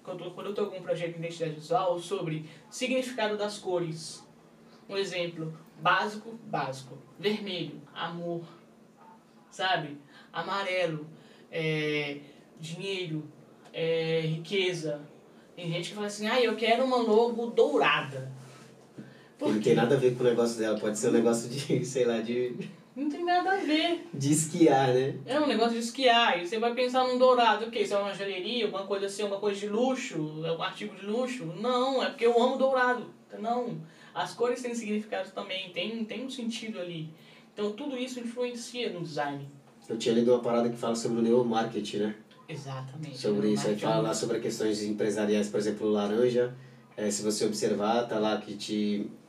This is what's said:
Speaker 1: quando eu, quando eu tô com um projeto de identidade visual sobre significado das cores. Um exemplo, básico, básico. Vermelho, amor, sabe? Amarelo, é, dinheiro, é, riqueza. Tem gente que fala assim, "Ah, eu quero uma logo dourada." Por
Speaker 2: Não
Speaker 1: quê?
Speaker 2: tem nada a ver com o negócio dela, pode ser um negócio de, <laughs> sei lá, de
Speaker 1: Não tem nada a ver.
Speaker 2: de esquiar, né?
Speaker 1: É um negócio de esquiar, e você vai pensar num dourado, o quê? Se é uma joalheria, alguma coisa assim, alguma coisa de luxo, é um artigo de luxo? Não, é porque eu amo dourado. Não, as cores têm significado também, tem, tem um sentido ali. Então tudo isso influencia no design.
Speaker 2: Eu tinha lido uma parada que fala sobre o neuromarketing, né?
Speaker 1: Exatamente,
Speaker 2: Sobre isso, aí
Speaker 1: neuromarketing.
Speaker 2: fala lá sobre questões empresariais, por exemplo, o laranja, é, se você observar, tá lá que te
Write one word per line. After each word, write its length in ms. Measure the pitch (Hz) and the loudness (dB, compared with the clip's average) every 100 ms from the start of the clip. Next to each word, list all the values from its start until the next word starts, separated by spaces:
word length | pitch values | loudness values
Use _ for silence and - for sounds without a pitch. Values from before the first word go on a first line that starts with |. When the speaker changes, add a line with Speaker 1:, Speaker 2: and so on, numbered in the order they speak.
Speaker 1:
quando 220 | - - 175 | -12 -10 -10
eu, 60 | |
quando 160 | - 190 | -10 -8
eu 60 | |
tô 120 | 208 202 | -4 -4
com 120 | 190 | -4
um 40 | |
projeto 320 | 185 165 165 | -4 -2 -2
de 60 | 165 | -4
identidade 340 | 165 170 160 | -8 -4 -6
visual 440 | 147 - 170 185 175 | -6 0 2 2 0
sobre 460 | 170 196 160 156 - - - | -2 -4 -2 -4 -6 -16 -16
significado 680 | - 254 262 254 - 214 208 | -4 0 0 0 -2 -2 0
das 200 | 202 - | -2 -4
cores. 720 | 196 175 165 156 - - - - - - - - - | -2 -2 -2 -6 -10 -14 -18 -20 -20 -20 -20 -20 -8
Um 80 | 196 | -4
exemplo, 560 | 190 175 170 156 160 - - - | -4 -2 -4 -4 -8 -10 -18 -2
básico, 560 | 165 190 208 214 226 226 | 2 2 2 -6 -12 -16
básico. 540 | - - 135 131 - - - - | -6 -4 -4 -8 -12 -18 -20 -4
Vermelho, 640 | 185 208 196 180 151 - - - | -2 -2 -4 -6 -8 -10 -16 -10
amor, 460 | 165 170 170 170 170 - - - - - - - - - - | -8 -6 -6 -6 -8 -20 -20 -20 -20 -20 -20 -20 -20 -20 -20
sabe? 480 | - 185 175 151 143 - - - | -4 0 0 -2 -10 -18 -20 -12
Amarelo, 760 | 165 170 196 190 185 175 156 151 - - - - | -8 -4 -4 -2 0 0 -2 -8 -16 -20 -20 -10
é, 680 | 165 160 156 151 151 147 143 - - - - | -4 -2 0 0 -2 -4 -8 -14 -20 -20 -16
dinheiro, 640 | 160 175 196 190 175 156 147 - - - - | -12 -8 -6 -6 -4 -6 -8 -18 -20 -20 -14
é, 480 | - 165 165 160 160 | -4 -2 0 0 0
riqueza. 800 | 160 160 - 202 185 160 151 147 - - - - - - | 0 -4 -2 0 0 -2 -4 -6 -10 -20 -20 -20 -20 -10
Tem 160 | 175 | -4
gente 180 | 170 170 | -4 -4
que 60 | 208 | -6
fala 120 | 208 | -6
assim, 200 | 208 214 | -4 0
"Ah, 120 | 254 | 4
eu 140 | 226 208 | 2 2
quero 280 | 226 233 262 | 2 4 4
uma 120 | 247 | 2
logo 500 | 226 214 233 220 233 | 6 6 6 2 -2
dourada." 840 | - 262 247 156 151 - 131 - - - - - - - - - - - - | 4 4 6 4 2 -2 -8 -10 -14 -18 -20 -20 -20 -20 -18 -18 -20 -20 -4
Por 100 | - | 0
Speaker 2:
Não 60 | 107 | 2
Speaker 1:
quê? 60 | 123 | 4
Speaker 2:
tem 60 | 117 | 4
nada 200 | - 135 | 6 6
a 40 | |
ver 160 | 123 123 | 4 4
com 80 | |
o 40 | 123 | 4
negócio 300 | 117 117 113 | 4 2 0
dela, 200 | 110 101 | 0 0
pode 180 | 107 107 | 0 0
ser 120 | 123 | 2
um 40 | |
negócio 360 | 117 117 117 - | 4 4 2 -2
de, 360 | - - 165 - | -8 -2 -2 0
<laughs> 0 | |
sei 200 | 135 120 | 0 2
lá, 140 | 113 | 0
de 340 | 110 120 123 - - - - 247 | -2 -2 -2 -4 -10 -14 -18 -6
Speaker 1:
Não 120 | 294 | -6
tem 160 | 349 | -4
nada 280 | 349 349 349 | 0 2 2
a 60 | 392 | 0
ver. 500 | 277 311 339 339 - | 2 2 2 -2 -4
Speaker 2:
de 200 | 139 139 | -4 2
esquiar, 560 | 156 - 175 160 135 135 | 2 2 6 6 8 6
né? 220 | 127 135 - - | 4 2 -4 -2
Speaker 1:
É 120 | 285 | 0
um 60 | 294 | 2
negócio 260 | 220 233 | 4 2
de 60 | 233 | 2
esquiar, 640 | 233 - 254 233 233 170 | -4 2 6 6 6 2
e 60 | 175 | -2
você 100 | 226 | -2
vai 160 | 233 | 0
pensar 340 | 240 254 254 254 | 0 0 2 2
num 120 | 254 | 6
dourado, 460 | 254 247 233 208 220 | 6 8 6 4 0
o 60 | |
quê? 140 | 233 196 | -2 0
Se 80 | |
é 40 | 202 | 0
uma 160 | 202 | -2
joalheria, 520 | 190 196 185 196 240 208 | -4 -6 -4 -4 -2 -2
alguma 220 | 190 202 | -2 -4
coisa 180 | 196 196 | -2 -2
assim, 160 | - | -4
alguma 180 | 208 196 | -4 0
coisa 200 | 208 196 | -2 -2
de 80 | 208 | -2
luxo, 720 | 214 262 254 - 170 151 156 | 2 2 2 -4 -4 -6 -4
é 80 | 165 | -4
um 100 | 165 | -2
artigo 320 | - - 208 190 | -4 -6 -10 -10
de 100 | 202 | -4
luxo? 400 | 226 254 254 160 165 | -2 -2 -4 -8 -4
Não, 400 | 233 247 262 262 | 0 2 2 2
é 40 | 202 | -2
porque 160 | - 233 | 2 4
eu 160 | 240 | 6
amo 160 | 254 269 | 4 4
dourado. 480 | 262 262 247 240 - - - 202 | 2 4 4 2 -4 -16 -18 -8
Não, 380 | 214 233 240 160 - - - 180 | -2 -2 -2 -8 -12 -20 -14 -6
as 180 | 180 | -6
cores 280 | - 240 262 | -2 0 0
têm 100 | 240 | -4
significado 560 | 233 208 214 214 196 190 | -6 -2 -4 -2 -6 -6
também, 380 | - 196 190 185 | -8 -8 -8 -6
tem, 320 | 170 196 226 214 | -6 -4 -4 -6
tem 200 | 214 269 | -6 -8
um 40 | |
sentido 500 | - 226 - 220 190 | -6 -6 -6 -8 -8
ali. 300 | 175 165 156 - - - - | -8 -8 -10 -12 -20 -20 -18
Então 200 | - 208 | -4 -4
tudo 220 | 214 294 254 | -4 -6 -6
isso 240 | 254 247 | -6 -6
influencia 680 | 233 240 247 240 - 240 220 | -8 -4 -4 -4 -10 -6 -6
no 100 | 175 | -4
design. 460 | 151 147 143 143 139 - - - - | -6 -4 -4 -6 -10 -16 -20 -20 -8
Speaker 2:
Eu 100 | 117 | -2
tinha 180 | 123 117 | 2 4
lido 160 | 117 | 6
uma 100 | 123 | 4
parada 260 | 117 117 117 | 4 2 2
que 60 | - | 0
fala 180 | 117 117 | -2 -2
sobre 240 | 123 117 | 0 2
o 20 | |
neuromarketing, 760 | 113 123 117 113 113 107 104 107 | 6 6 6 2 0 -4 -4 -2
né? 180 | 104 107 - - - | -2 -4 -14 -20 -12
Speaker 1:
Exatamente, 680 | 156 139 135 - - - - | -12 -8 -10 -10 -10 -12 -4
Speaker 2:
Sobre 300 | 107 104 107 | 0 2 2
isso, 160 | 104 110 | 2 2
aí 80 | 104 | 0
Speaker 1:
neuromarketing. 60 | |
Speaker 2:
fala 200 | - 110 110 | 2 2 2
lá 60 | 110 | 0
sobre 240 | 113 - | 0 -2
questões 420 | - - 110 104 | -2 0 0 0
empresariais, 640 | 104 107 110 104 104 104 - | -2 0 0 2 2 2 2
por 100 | - | 0
exemplo, 260 | 104 104 110 | 0 0 2
o 40 | |
laranja, 640 | 104 104 107 123 120 123 - - - - - | 2 2 4 4 4 0 -2 -18 -20 -20 -4
é, 160 | 104 | -2
se 100 | 101 | -2
você 240 | 107 104 113 | -2 0 0
observar, 580 | - 113 98 104 117 - | 0 0 2 2 2 2
tá 100 | 110 | 0
lá 200 | 107 104 | 0 0
que 180 | - 104 | -4 -10
te 520 | - 107 104 104 - - | -4 0 0 0 -4 -10